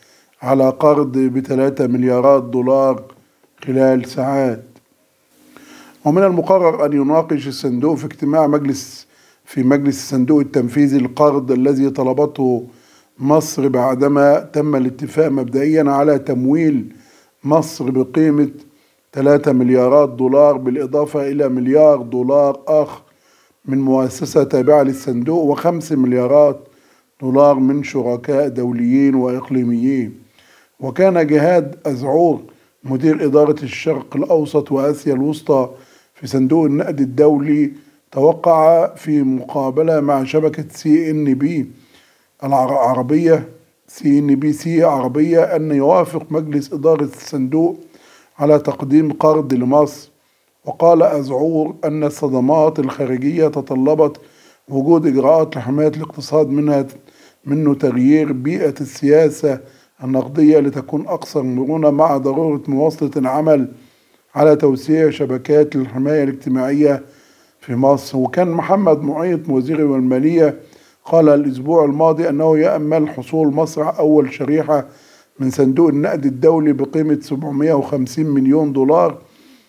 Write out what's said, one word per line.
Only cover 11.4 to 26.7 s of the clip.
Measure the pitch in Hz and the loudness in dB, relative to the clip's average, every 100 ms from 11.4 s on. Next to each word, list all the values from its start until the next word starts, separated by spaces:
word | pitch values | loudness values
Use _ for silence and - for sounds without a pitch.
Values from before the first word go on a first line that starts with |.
| 127 | 0
الذي | 127 135 135 139 | 0 2 2 0
طلبته | 139 127 127 147 143 127 123 120 - _ _ _ - | 0 -2 0 -2 -2 -2 -2 -6 -18 _ _ _ -6
مصر | 135 156 151 - 135 | 0 0 0 -2 -2
بعدما | 123 131 127 143 143 143 156 - | 0 -2 0 0 4 4 2 -2
تم | 151 151 135 | -4 -2 -2
الاتفاق | 127 131 151 156 160 | -2 -6 -6 -2 0
مبدئيا | 139 120 131 151 156 143 | -2 -2 -2 0 2 2
على | 139 151 135 | 2 2 0
تمويل | 139 127 127 156 160 135 101 - _ _ _ _ | -2 -2 0 0 0 -2 -4 -14 _ _ _ _
مصر | 143 160 156 - 127 | 0 0 0 -6 -4
بقيمة | 131 131 160 156 147 143 - - _ _ _ _ | -2 -2 0 2 2 -2 -6 -20 _ _ _ _
ثلاثة | 139 139 143 147 | -2 2 2 2
مليارات | 127 123 127 127 147 143 | 0 2 2 4 4 2
دولار، | 120 127 139 147 135 | 0 2 4 4 2
بالإضافة | 127 135 127 147 147 151 139 | -2 -4 -2 -2 -2 -4 -4
إلى | 139 139 | -2 -2
مليار | 127 123 147 151 143 | -2 2 4 6 4
دولار | 120 123 127 143 139 139 - | -2 -4 0 2 0 -2 -2
آخر | 151 143 - _ _ _ _ _ _ | 0 -2 -8 _ _ _ _ _ _
من | 135 135 | -4 -2
مؤسسة | 135 131 127 - 139 156 | 0 0 -2 -6 -2 0
تابعة | 135 135 127 151 | 2 0 4 4
للصندوق، | 139 135 - 120 127 170 | 2 -2 -6 -4 -2 -2
وخمس | 147 139 170 170 160 | 0 0 -2 -4 -4
مليارات | 143 127 123 123 147 147 139 - | -2 0 0 2 4 4 0 -12